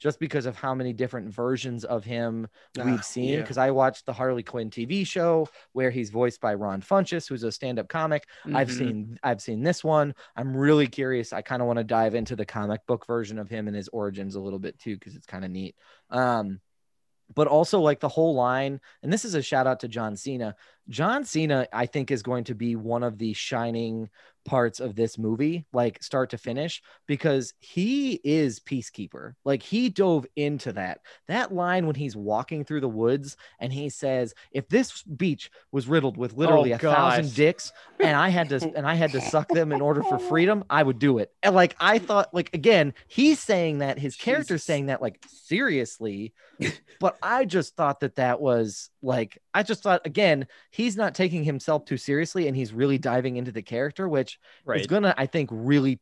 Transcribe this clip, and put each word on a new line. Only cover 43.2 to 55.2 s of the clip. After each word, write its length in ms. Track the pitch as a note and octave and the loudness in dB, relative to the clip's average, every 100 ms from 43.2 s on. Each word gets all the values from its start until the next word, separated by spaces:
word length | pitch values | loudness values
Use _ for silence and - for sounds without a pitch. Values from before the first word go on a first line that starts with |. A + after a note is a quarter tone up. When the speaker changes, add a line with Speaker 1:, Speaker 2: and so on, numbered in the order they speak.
| C#4+ D4 | 4 4
Speaker 1:
saying 380 | - G3 E3 D3 | 2 2 2 0
that, 200 | C#3 C3+ | -2 -2
his 160 | C#3 | -6
character's 460 | - - C#4 F#3+ E3 | -4 -2 -2 0 -4
Speaker 2:
Jesus. 40 | |
Speaker 1:
saying 220 | - D3+ C#3 | -2 -2 0
that, 140 | C3+ | -2
like, 240 | B2 - - | -4 -6 -16
seriously, 1080 | - - F#3 C4+ D3 A2+ - A2+ G2 A2 - _ - | -18 -4 0 0 0 -2 -6 -8 -6 -10 -14 _ -8
Speaker 2:
<laughs> 420 | C#3+ - _ - | -8 -8 _ -4
Speaker 1:
but 160 | F#3 - | -2 -2
I 240 | C#3 B3 B3+ | 0 0 2
just 300 | F3+ C#3+ - | 0 -2 0
thought 240 | D3+ C#3 | 0 0
that 160 | C#3 - | -4 0
that 260 | B2+ B2 | 0 2
was, 480 | C#3 A#2+ A2 G2 - _ | 2 2 0 -4 -16 _
like, 380 | C3 B2+ A2 - _ | -2 -2 -2 -8 _
I 80 | F#3 | -2
just 200 | G#3 A3 | 0 0
thought, 200 | G#3 F3+ E3 | 2 2 0
again, 400 | D3+ G3+ D3 C3 - _ | 2 4 4 0 -12 _
he's 260 | - A#3+ G3+ | -4 -2 0
not 180 | G3+ | -2
taking 300 | C#3+ F#3 E3 | 0 0 0
himself 400 | D3+ C#3 - D3+ - | -2 -2 0 -2 0
too 100 | C3 | -4
seriously, 500 | - C#3+ E3 F#3 D#3 | 0 0 0 0 0
and 80 | C3 | 0
he's 160 | A#2 | -2
really 240 | A2 C#3 C#3 | 0 2 2
diving 380 | C3 B2 B2+ B2 | 2 0 0 -2
into 160 | B2 | -6
the 100 | A2+ | -8
character, 440 | G2+ A#2 C#3 D3 F#3+ | -6 -4 -4 -4 -2
which 260 | D3 B2+ | 0 -2
is 40 | - _ - | -6 _ -12
Speaker 3:
Right. 240 | - G#2 G2+ | -4 -2 0
Speaker 1:
gonna, 260 | F#3+ G3+ | 2 2
I 100 | E3+ | 2